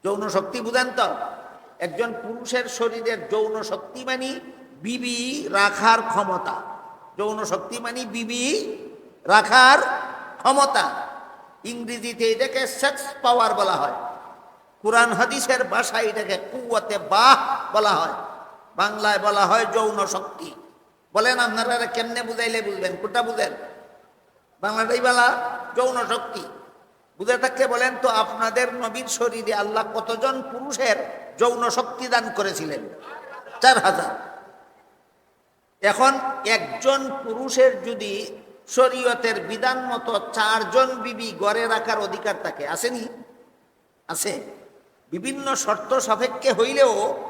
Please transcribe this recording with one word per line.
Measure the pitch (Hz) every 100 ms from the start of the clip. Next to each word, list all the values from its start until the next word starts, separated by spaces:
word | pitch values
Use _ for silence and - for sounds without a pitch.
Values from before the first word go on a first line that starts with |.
যৌন | 185 202 214
শক্তি | 180 - 247
বুঝেন | 226 240 254 247
তো? | 196 - - - - - - -
একজন | 170 170 233
পুরুষের | 220 202 233 247 254 247
শরীরের | - 233 226 220 220 -
যৌন | 214 214 220
শক্তি | 208 - - 254
মানে | 254 254 262 269 - - -
বিবি | - 180 247 247 240 247 254 190
রাখার | 196 202 202 214 226
ক্ষমতা। | 220 190 190 180 - - - - - - - -
যৌন | 208 220 214
শক্তি | 190 - 233
মানে | 233 247 240
বিবি | 226 226 240 254 403 - - - - - - -
রাখার | 208 214 247 254 285 - - - - - -
ক্ষমতা। | 240 269 269 226 175 - - - - - - -
ইংরেজিতে | 220 240 233 240 233 226 226
এটাকে | 226 262 262 254
সেক্স | - 269 277 - -
পাওয়ার | 247 240 226
বলা | 233 196
হয়, | 165 143 - - - - - - - _ _
কোরআন | 208 233 240
হাদিসের | 196 247 285 - 254
ভাষায় | 254 208 247 233 226
এটাকে | 214 196 196
কুওয়াতে | - 254 240 226 - 202
বাহ | - 196 247 262 - 269 -
বলা | 214 208
হয়, | 170 160 - - - - - - -
বাংলায় | 202 214 208 202
বলা | 208 202 190
হয় | 220 226
যৌন | 226 220 208 190
শক্তি। | 190 190 - 170 - - _ _ _ _
বলেন | 208 233 247
আপনারা | 240 220 240 240
এরা | 240
কেমনে | 226 233 240
বুঝাইলে | 226 226 233 226
বুঝবেন? | 202 190 185 180
কোনটা | 214 240
বুঝেন? | 226 226 180 - - - - - _ _ _ _ _ _
বাংলাটাই | 196 220 226 240
বলা | 247 247 240 - - - - -
যৌন | 254 247 226
শক্তি। | 226 - - - - - - _ _ _ _
বুঝে | 208 247
থাকলে | 254 254 262
বলেন | 240 254 254
তো, | 254
আপনাদের | 220 214 - 226 226 247
নবীর | 247 233 226 254
শরীরে | - 233 226 214
আল্লাহ | 208 208 220 220
কতজন | 226 220 226 262 262 -
পুরুষের | 240 269 262 254 208 - - - -
যৌন | 240 233 240
শক্তি | - 240 - 254
দান | 240 220 196
করেছিলেন? | 196 160 156 135 110 - - - - - - -
চার | 247 247
হাজার। | 180 160 - - - - - - - _ _ _ _ _ _ _ _ _ _ _
এখন | 196 - 262 269 - - 208
একজন | 226 226 226 262 269 269 269
পুরুষের | 240 220 262 240 262 254
যদি | 208 214 208 202 214 - - - -
শরীয়তের | - 262 254 247 240 233 214
বিধান | 180 220 247 254 254
মতো | 233 - 214 -
চারজন | 226 214 220 196 226 262 254
বিবি | 233 233 233 175
গড়ে | 202 220 226
রাখার | 220 220 208
অধিকার | 202 202 214 196
থাকে, | 170 - 143
আসেনি? | 165 240 247 226 - - - _ _ _ _ _ _ -
আছে। | 160 208 - - - - _ _ _ _
বিভিন্ন | 160 233 269 269 269
শর্ত | - 214 - 254
সাপেক্ষে | 220 214 247 170 262
হইলেও | 208 240 277 269 202 226 -